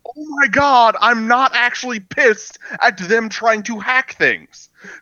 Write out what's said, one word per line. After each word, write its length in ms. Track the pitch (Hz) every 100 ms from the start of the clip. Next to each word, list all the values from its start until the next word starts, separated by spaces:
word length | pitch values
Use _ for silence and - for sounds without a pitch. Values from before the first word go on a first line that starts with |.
| -
"Oh 200 | 294 302 285
my 60 | 285
God, 500 | 247 285 254 233 208
I'm 260 | 214 233 226
not 240 | 240 262
actually 460 | 240 240 - 247 226
pissed 580 | 190 - 254 214 - - - -
at 160 | 240 196
them 320 | 175 226 220
trying 360 | - 226 220
to 160 | 202 226
hack 340 | 196 254 262 -
things, 520 | 143 92 78 - - _ - -